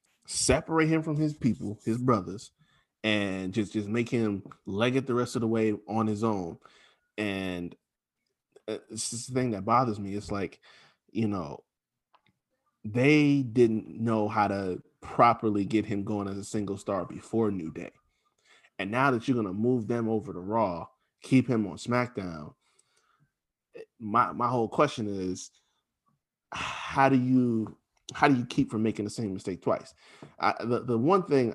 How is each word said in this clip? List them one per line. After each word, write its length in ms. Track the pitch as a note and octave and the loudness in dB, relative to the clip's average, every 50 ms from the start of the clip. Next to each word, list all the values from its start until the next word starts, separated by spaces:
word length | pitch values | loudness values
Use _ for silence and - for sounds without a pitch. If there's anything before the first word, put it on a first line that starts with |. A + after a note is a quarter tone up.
| _ _ _ _ _ - - | _ _ _ _ _ -10 -6
separate 560 | - - - C3+ D#3 - - E3 D#3+ D#3+ D3+ | -2 0 2 2 0 0 0 0 2 4 4
him 140 | D#3+ E3 D#3 | 2 2 0
from 140 | D#3+ D3+ | 0 -2
his 180 | D3 D#3 D3+ D3 | 0 -2 -2 -2
people, 460 | - - B2 G#2 - - G#2 G#2 - - | 0 0 0 0 0 -4 -8 -10 -6 -4
his 140 | - A2 B2 | -4 -2 0
brothers, 540 | B2 B2+ A#2+ G#2 F2+ F#2 F#2 G#2+ - - _ _ _ _ _ _ _ _ _ _ - | 2 2 2 2 0 -4 -8 -12 -14 -18 _ _ _ _ _ _ _ _ _ _ -2
and 500 | A2 G#2+ G#2 G2+ G2 F#2+ F#2+ F#2 F#2 F#2+ | 0 2 2 0 0 -2 -4 -6 -4 -2
just, 200 | A2 G#2 F#2 - | -2 -2 -2 -2
just 160 | A2 G#2 G2+ | -4 -4 -2
make 200 | G#2+ A#2+ A#2+ A#2+ | -2 -2 -2 0
him 340 | - A#2+ A2+ G#2+ G2+ F#2+ - - - - _ | 0 0 0 0 -2 -4 -6 -12 -18 -16 _
leg 280 | - F#2+ G2+ A#2 B2+ B2+ | -8 -2 0 0 2 2
it 100 | C3+ B2+ | 0 0
the 80 | - A#2 | 0 0
rest 200 | A#2+ B2 A#2+ - | 0 -2 -2 -2
of 60 | C3 | -2
the 80 | A#2 A2 | 0 0
way 260 | A2+ A2+ A2 A2 G#2 G2 - - | 2 2 2 2 0 -2 -4 -4
on 180 | G2+ A2+ A2 | -2 0 0
his 160 | A2 G#2+ G#2 A2+ | 0 0 0 0
own. 340 | A2+ G#2+ G2 F2+ E2 - - - - _ _ _ _ _ _ _ _ _ - | 0 0 -2 -4 -6 -10 -12 -18 -20 _ _ _ _ _ _ _ _ _ -6
And, 560 | G#2+ G#2 G2 F#2+ F#2+ F#2 F2+ F2 F2 E2+ - - _ _ _ _ _ _ _ _ _ _ _ _ _ _ _ - _ - | -4 -4 -4 -4 -4 -4 -4 -6 -8 -8 -10 -14 _ _ _ _ _ _ _ _ _ _ _ _ _ _ _ -14 _ -8
uh, 100 | A2 - - - | -8 -8 -10 -12
it's 200 | A2 G#2+ - - | -10 -10 -8 -8
just 180 | - A2+ A#2+ - | -8 -10 -10 -6
the 60 | B2+ C3 | -4 -2
thing 100 | B2+ B2 | -2 -2
that 140 | A2 G2 F#2+ | -2 -4 0
bothers 340 | G#2+ A2+ A#2+ C3+ A#2+ G#2 G2 | 2 2 2 2 2 -2 -4
me. 160 | G2+ G2 F#2+ | -6 -6 -6
It's 160 | G#2 G#2 - | -8 -6 -6
like, 300 | G#2 G2+ F#2+ F2 - - _ - - - - _ _ _ _ _ | -6 -6 -6 -6 -8 -12 _ -20 -20 -20 -20 _ _ _ _ _
you 160 | - G#2+ A2 | -4 -2 -2
know, 380 | G#2+ G2+ F#2+ E2+ D2 C#2 - - _ _ _ _ _ _ _ _ _ _ _ _ _ _ _ _ _ _ _ _ _ _ _ - | 0 -2 -4 -6 -8 -10 -14 -16 _ _ _ _ _ _ _ _ _ _ _ _ _ _ _ _ _ _ _ _ _ _ _ -12
they 580 | G#2+ G#2 A#2+ B2+ C#3+ D3+ D3+ D3 C#3+ C#3+ C#3+ C3+ | -6 0 2 4 6 6 6 6 6 4 4 2
didn't 460 | A#2 G#2+ B2+ A#2+ A2+ A2 A2 - - - - | 2 4 6 6 6 6 2 -4 -6 -6 -4
know 280 | A2+ A#2 A2+ A2 G#2+ G#2+ | -2 0 2 2 0 2
how 200 | G#2 A2 G#2 G2+ | 2 2 2 2
to 340 | G2+ G2 G2 F#2 F2 - - _ _ _ | 2 0 -2 -4 -4 -6 -8 _ _ _
properly 640 | - - - - B2 A#2+ A#2 - - A2 G#2 G#2 G2 | -16 -2 4 6 6 8 6 6 2 2 2 2 2
get 200 | F#2 G#2+ G#2+ G#2 | 2 2 0 0
him 200 | A2 A2 G2+ G2+ | 0 -2 -4 -2
going 240 | G2 A2 G#2 G2+ G2 | -2 -2 -4 -4 -4
as 80 | G2 G2+ | -6 -8
a 60 | G2 | -8
single 320 | - - A2 G#2 G2 G2 G2 | -6 -4 -4 -4 -4 -4 -6
star 260 | - - G2+ F#2+ F2 | -4 -2 -2 -2 -2
before 460 | - - F2 - - - A2+ A2+ G#2 | -4 -8 -14 -10 -4 0 0 0 0
New 220 | G2+ F#2 D#2+ D#2+ D2+ | 0 -2 -6 -8 -8
Day. 180 | - - - - _ _ _ _ _ _ _ _ _ _ _ _ _ _ _ _ - | -10 -12 -12 -14 _ _ _ _ _ _ _ _ _ _ _ _ _ _ _ _ -8
And 120 | G2 F#2+ | -6 -2
now 200 | G#2+ B2 C3+ C#3 | 0 2 2 4
that 160 | B2+ A2+ A2+ | 2 2 0
you're 100 | - C3 | 0 0
gonna 160 | A#2+ A2 G2 F#2 | 0 0 -2 -2
move 360 | G2+ A2 A#2+ B2+ B2+ A2 G2+ | 0 0 2 2 0 0 -2
them 200 | A#2+ A#2+ A2+ A2 | -2 -2 0 0
over 240 | A2+ A2 G2+ - F2+ | -2 -2 -4 -6 -10
to 60 | F2 | -10
Raw, 480 | F2+ F#2+ G#2+ A2+ A2 F#2+ F2 E2 - - _ _ _ _ _ _ - | -6 -2 0 0 0 0 -2 -4 -8 -12 _ _ _ _ _ _ -2
keep 260 | - C3+ C3 B2 - | 2 4 4 4 4
him 180 | B2+ A2+ G#2+ | 0 -2 -2
on 100 | F#2+ D2+ | -2 -6
SmackDown, 800 | - - A#2+ A#2+ B2 B2 A#2+ - - F#2+ F2+ E2 D#2 D2+ - C#2 _ _ _ _ _ _ _ _ _ _ _ _ _ _ _ _ _ _ _ _ _ _ _ - - - - _ - | -8 -6 -2 -2 -2 -2 -2 -6 -8 -10 -8 -10 -12 -14 -16 -18 _ _ _ _ _ _ _ _ _ _ _ _ _ _ _ _ _ _ _ _ _ _ _ -20 -20 -20 -20 _ -14
my, 340 | A#2 G#2 G#2 A#2 A#2+ F2+ D#2+ | -8 0 2 2 2 2 0
my 160 | D#2 A#2+ A#2+ | -2 -2 0
whole 200 | B2 B2 A2+ G#2+ | 0 0 0 0
question 380 | - - D3+ C#3+ - - A2 G#2 | 2 2 2 2 2 -2 -6 -4
is, 420 | G2+ G2 F#2 F#2 F#2 F#2 - - _ _ _ _ _ _ _ _ _ _ _ _ _ _ _ _ _ _ _ _ - | -4 -4 -4 -4 -4 -6 -10 -14 _ _ _ _ _ _ _ _ _ _ _ _ _ _ _ _ _ _ _ _ -10
how 560 | - - - - - - - - C#3 C3+ C3+ | -8 -8 -8 -8 -8 -8 -2 2 4 6 6
do 80 | C3+ | 6
you, 600 | C3 B2 B2+ C3 C3 B2 A#2+ A#2 A2+ G#2+ G2 - - _ _ _ _ _ - - | 6 4 4 4 4 4 4 2 0 -2 -4 -8 -14 _ _ _ _ _ -16 0
how 120 | - - | 2 4
do 80 | D3 C#3 | 4 4
you 100 | B2 A#2+ | 4 0
keep 240 | - - - C3+ - | 0 0 0 0 0
from 120 | - G#2+ A2 | 0 -2 -2
making 220 | A2+ G#2 - G#2 | -2 -2 -2 -6
the 60 | G#2 | -6
same 220 | - - A#2 G2+ F#2+ | -6 -6 -6 -6 -6
mistake 300 | G2 - - F#2 F2 - | -6 -6 -8 -8 -4 -2
twice? 320 | - - - - - - _ _ - - - - - - - | -2 -2 -2 -4 -10 -20 _ _ -20 -20 -20 -20 -20 -8 -2
I, 140 | - G#2 G#2 - | 0 0 0 0
the, 200 | - A#2 B2 A2+ | -2 -2 -2 -2
the 180 | A#2 B2+ A#2+ A2+ | 0 0 0 2
one 240 | A#2+ D3+ F#3+ G3 F3 | 4 4 4 2 2
thing 300 | - C#3+ C3+ B2+ A2+ - | 2 2 2 4 2 0